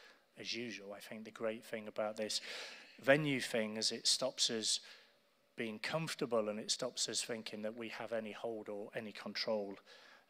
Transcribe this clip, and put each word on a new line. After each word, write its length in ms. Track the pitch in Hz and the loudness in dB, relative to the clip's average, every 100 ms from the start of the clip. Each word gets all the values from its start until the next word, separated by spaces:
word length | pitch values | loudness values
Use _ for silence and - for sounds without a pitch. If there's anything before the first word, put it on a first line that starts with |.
| - - _ - | -20 -20 _ -10
as 160 | 98 | -6
usual. 400 | 113 120 98 98 | -4 -4 -6 -8
I 60 | 101 | -10
think 260 | - 110 110 | -10 -10 -10
the 60 | |
great 320 | - 113 110 | -2 -2 -2
thing 240 | - 113 107 | -4 -6 -4
about 300 | 104 107 110 | -2 0 0
this 220 | 107 - - - - - - - | 0 0 -2 -6 -8 -12 -16 0
venue 420 | - 143 151 135 | 8 8 8 2
thing 360 | - 117 107 110 | 2 2 2 2
is 140 | 107 | 0
it 140 | 117 - | 2 4
stops 460 | - 131 - - | 4 2 2 2
us 280 | 117 104 - - - - _ _ _ _ - | 4 2 2 0 -16 -20 _ _ _ _ -6
being 220 | 117 107 | -4 -4
comfortable, 720 | - 156 160 - 135 117 107 | -2 0 0 -2 2 4 4
and 100 | 104 | 0
it 120 | - | 0
stops 360 | - 127 - - | 0 0 0 0
us 140 | 110 | 0
thinking 400 | - 117 110 107 | -2 -4 -6 -4
that 140 | 107 117 | -4 -4
we 140 | 113 | -6
have 220 | - 110 | -6 -2
any 200 | 113 110 | -2 -2
hold 380 | 98 117 113 107 | -4 -4 -4 -4
or 200 | 104 104 127 | -6 -6 -6
any 160 | 110 | -6
control 640 | 98 - 101 - 110 101 101 - - - - - | -6 -6 -2 2 2 0 -6 -14 -20 -20 -20 -10